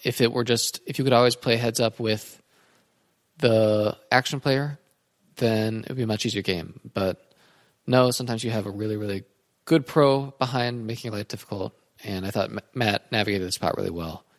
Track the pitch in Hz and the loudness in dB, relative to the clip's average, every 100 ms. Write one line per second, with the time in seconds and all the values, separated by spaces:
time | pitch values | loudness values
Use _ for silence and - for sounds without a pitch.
0 | - - 117 123 117 117 - - - 139 | -4 2 2 2 2 0 0 -6 -8 -2
1 | 131 120 123 113 131 117 120 113 117 - | 4 6 6 2 0 2 2 0 -2 0
2 | 113 107 - - _ _ _ _ _ _ | -2 -2 -6 -20 _ _ _ _ _ _
3 | _ _ _ - 123 110 107 107 107 - | _ _ _ -2 2 4 4 2 0 -4
4 | _ 123 - 143 143 135 147 143 _ _ | _ 0 2 -4 0 0 -2 -8 _ _
5 | _ _ _ - 120 110 110 110 - 131 | _ _ _ -2 2 2 0 -4 -8 -4
6 | 113 107 117 104 98 87 - - - - | -2 -2 -2 -2 -2 -4 -6 -14 -10 -2
7 | 95 90 _ _ _ _ _ _ - 127 | -2 -4 _ _ _ _ _ _ 2 4
8 | 127 120 120 113 117 110 101 101 107 107 | 4 2 -4 -4 -2 -4 -4 -6 -4 -4
9 | 104 98 - _ _ _ - 165 139 160 | -4 -6 -8 _ _ _ 2 2 4 4
10 | 139 135 139 - 127 131 120 120 110 117 | 4 4 -2 -4 -2 0 -2 -4 -6 -8
11 | 117 104 104 107 - 101 92 - _ - | -8 -8 -8 -10 -8 -6 -6 -10 _ -16
12 | - 95 95 104 95 101 - 131 113 101 | -8 -6 -4 -2 -2 -4 -10 -2 0 0
13 | - 113 104 101 90 - - - 95 85 | -2 -2 0 -2 -4 -2 -2 -2 -4 -4
14 | 82 78 _ | -8 -10 _